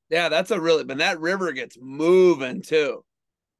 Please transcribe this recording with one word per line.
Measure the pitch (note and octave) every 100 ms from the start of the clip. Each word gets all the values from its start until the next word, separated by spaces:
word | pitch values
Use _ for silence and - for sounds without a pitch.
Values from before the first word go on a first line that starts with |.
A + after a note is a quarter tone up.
| -
yeah, | E3 E3+
that's | D#3 F#3
a | G#3
really, | E3 D#3+
but | B2+ C3+
that | F3 E3+
river | D#3+ G3 F3
gets | C3 A#2 -
moving | C3 C#3 D#3+ F#3 F3+ D#3 C3 B2+
too. | - D#3 C#3+ A2 - _ _ _ _ _